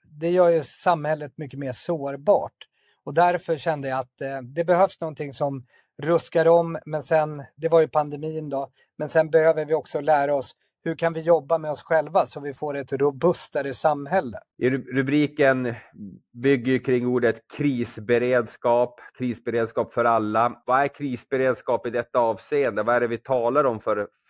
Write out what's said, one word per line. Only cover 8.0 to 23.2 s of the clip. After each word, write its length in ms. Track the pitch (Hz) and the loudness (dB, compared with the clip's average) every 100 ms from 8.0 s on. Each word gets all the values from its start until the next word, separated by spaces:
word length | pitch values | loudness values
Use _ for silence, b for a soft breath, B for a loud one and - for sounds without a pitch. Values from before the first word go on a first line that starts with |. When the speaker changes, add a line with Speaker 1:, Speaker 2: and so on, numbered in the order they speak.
| 147 143 156 156 151 | -2 -6 -8 -8 -6
Speaker 1:
då, 200 | 135 139 _ _ - | -6 -8 _ _ -10
men 100 | 147 | -2
sen 220 | 160 156 | 0 4
behöver 340 | 160 160 156 | 4 4 2
vi 100 | 147 | 0
också 260 | 156 - 151 | -2 -2 -4
lära 340 | 143 151 143 | 2 2 2
oss 200 | 143 123 - _ _ | -2 -4 -14 _ _
hur 100 | 165 | -8
kan 180 | 156 165 | -2 -4
vi 80 | 160 | -2
jobba 380 | 160 165 143 160 | 2 2 2 -4
med 120 | 151 | -4
oss 120 | 139 | -8
själva 440 | - 165 147 175 135 | 0 0 2 0 -2
så 140 | 147 | -6
vi 140 | 143 | -10
får 220 | 135 151 139 | -8 -8 -8
ett 160 | 135 | -6
robustare 800 | 135 143 135 170 165 - 151 139 | 0 0 2 0 0 -4 -6 -6
samhälle? 640 | 127 160 143 143 185 135 - _ - | -2 0 0 0 -2 -2 -8 _ -2
Speaker 2:
I 120 | 127 | -2
ru-, 220 | 135 127 | -2 -4
rubriken 800 | 127 131 147 147 147 135 131 123 113 B - 101 - _ | -4 0 2 0 2 2 2 -2 -6 B -18 -18 -18 _
bygger 400 | 120 131 135 117 | -2 2 2 2
ju 60 | 131 | -2
kring 280 | 131 123 123 | 0 0 0
ordet 340 | 123 117 110 _ - | 2 0 0 _ -4
krisberedskap, 1400 | 147 123 117 - 107 120 123 127 113 - 123 120 123 - - - | -2 -2 -6 -6 0 0 2 0 0 -4 0 2 0 -4 -20 -8
krisberedskap 760 | 127 107 120 117 113 - 110 | -6 -6 -4 -2 -2 -2 -4
för 120 | - | 0
alla. 580 | 117 113 107 110 120 - - | 2 2 2 0 0 -2 -2
Vad 160 | 131 | 0
är 60 | 143 | 0
krisberedskap 960 | - 143 123 - 131 131 117 - 120 120 | -4 -8 -8 -4 0 0 0 -2 -2 -2
i 40 | |
detta 280 | 117 117 127 | -6 -2 0
avseende? 640 | 117 101 - 147 131 107 | 0 -2 -2 0 0 0
Vad 140 | 107 120 | 0 2
är 40 | |
det 60 | 120 | 0
vi 120 | |
talar 460 | 117 | -4